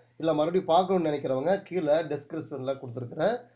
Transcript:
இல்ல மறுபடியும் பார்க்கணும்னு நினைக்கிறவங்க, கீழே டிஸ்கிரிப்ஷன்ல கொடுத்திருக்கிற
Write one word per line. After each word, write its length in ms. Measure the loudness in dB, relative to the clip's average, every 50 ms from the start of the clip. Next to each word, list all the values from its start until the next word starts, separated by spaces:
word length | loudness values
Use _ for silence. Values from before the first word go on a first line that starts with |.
| _ _ _
இல்ல 160 | -4 -2 0 0
மறுபடியும் 340 | 2 0 0 0 -2 0
பார்க்கணும்னு 440 | 2 4 4 4 2 0 0 0 0
நினைக்கிறவங்க, 520 | -2 0 2 4 4 4 4 4 2 0 0
கீழே 320 | -4 -4 -2 2 2 2
டிஸ்கிரிப்ஷன்ல 840 | 2 2 0 -4 -6 -6 -8 -8 -8 -8 -8 -8 -8 -4 -4 -4 -6
கொடுத்திருக்கிற 720 | -6 -12 -10 -10 -10 -8 -4 0 0 0 0 -2 -6 -14 _